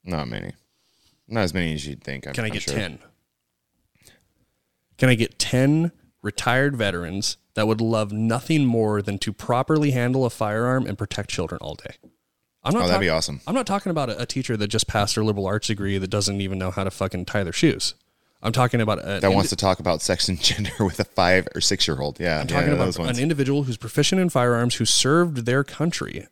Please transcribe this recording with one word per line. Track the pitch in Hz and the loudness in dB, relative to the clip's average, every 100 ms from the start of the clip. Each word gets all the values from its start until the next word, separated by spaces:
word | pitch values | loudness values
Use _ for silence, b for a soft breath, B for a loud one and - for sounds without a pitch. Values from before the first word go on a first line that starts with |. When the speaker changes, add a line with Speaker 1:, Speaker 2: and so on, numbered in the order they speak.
| 92 | -6
Speaker 1:
Not | 82 65 | -6 -6
many. | 52 50 - _ _ _ _ _ _ _ | -8 -10 -14 _ _ _ _ _ _ _
Not | 113 | -2
as | 92 | 0
many | 90 85 | 0 -2
as | 76 73 | -4 -6
you'd | 69 | -10
think, | - 67 69 | -10 -10 -8
I'm, | |
Speaker 2:
Can | 71 110 | -6 -4
I | |
Speaker 1:
I'm | |
Speaker 2:
get | 110 | -4
Speaker 1:
sure. | - 71 | -4 -2
Speaker 2:
ten? | 95 71 - _ _ _ _ _ _ _ _ _ b b _ _ _ _ _ _ _ _ | -4 -8 -20 _ _ _ _ _ _ _ _ _ b b _ _ _ _ _ _ _ _
Can | 131 | 2
I | 120 | 4
get | 113 - | 0 -2
ten | - 127 135 156 170 _ _ _ | -2 2 4 2 0 _ _ _
retired | 104 - - 127 143 135 | -8 -4 0 2 2 0
veterans | 101 90 85 95 - - _ - | -2 -2 -4 -4 -4 -6 _ -2
that | 107 | 0
would | 110 | 2
love | 113 113 107 | 2 0 0
nothing | 107 113 117 - 156 135 | 0 0 0 0 2 4
more | 117 107 104 | 2 2 0
than | 101 101 | -2 -4
to | - | -6
properly | 101 - 123 135 156 147 | -8 -2 0 2 2 2
handle | 127 120 131 127 | 2 0 2 0
a | |
firearm | - 107 107 120 131 104 | -2 -4 0 0 0 -2
and | 104 | -4
protect | 104 - 98 | -6 -6 -6
children | - 82 85 | -6 -6 -6
all | 76 76 | -10 -12
day? | - - - _ _ _ _ _ | -16 -20 -20 _ _ _ _ _
I'm | - | -2
not | 208 | 0
Speaker 1:
Oh, | 90 | 2
that'd | 90 | 4
Speaker 2:
talk-, | |
Speaker 1:
be | 95 | 4
awesome. | 80 - 71 - | 2 -2 -8 -4
Speaker 2:
I'm | 240 | -2
not | 233 | 0
talking | 202 196 | -2 -2
about | 160 127 | -2 -2
a, | 107 | -4
a | 120 | -6
teacher | 135 127 110 | -6 -4 -2
that | 104 | -2
just | 110 - | -2 0
passed | 110 101 - | 0 0 0
her | |
liberal | 110 101 95 | 0 0 -2
arts | 107 - | -2 -2
degree | 104 98 98 | -4 -2 -2
that | 92 | 0
doesn't | 107 101 98 | 0 0 -2
even | 95 95 | -2 -2
know | 92 | -4
how | 95 | -2
to | 95 | -4
fucking | - 98 92 87 | -4 -4 -4 -4
tie | 107 | -2
their | 92 | -2
shoes. | - 165 98 - - _ _ _ _ | 2 2 2 -4 -6 _ _ _ _
I'm | 107 | -2
talking | 113 123 120 | 2 2 2
about | 107 98 | 2 0
a, | - 98 | -2 2
Speaker 1:
That | 98 | 4
Speaker 2:
an | |
Speaker 1:
wants | 98 95 | 4 2
Speaker 2:
indi- | |
Speaker 1:
to | 98 | 2
talk | 98 92 | 2 2
about | 90 82 | 0 0
sex | - 90 - | 0 0 0
and | 90 | 0
<laughs> | |
gender | - - 101 - | 0 0 -4 0
with | 98 - | 0 0
a | 104 | -2
five | - 90 92 90 - | 2 6 6 2 -2
or | |
six-year-old. | - 98 - 69 73 - | 0 2 0 0 -4 -2
Yeah, | 87 78 | -2 0
Speaker 2:
I'm | 71 | 0
Speaker 1:
yeah, | 85 | 0
Speaker 2:
talking | 85 | 2
about | 85 92 | 2 0
Speaker 1:
those | 85 | -2
ones. | 82 120 | -2 0
Speaker 2:
an | |
individual | 143 147 135 143 | 0 0 0 0
who's | 135 113 | -2 -4
proficient | 113 - 147 190 | -4 0 2 2
in | 180 | 2
firearms, | 135 123 117 120 - | 2 2 4 2 0
who | 110 | 2
served | - 131 160 175 139 117 | 2 4 4 4 0 0
their | 127 | 0
country | 139 - 160 - - - - | 0 -2 -2 -2 -6 -8 -12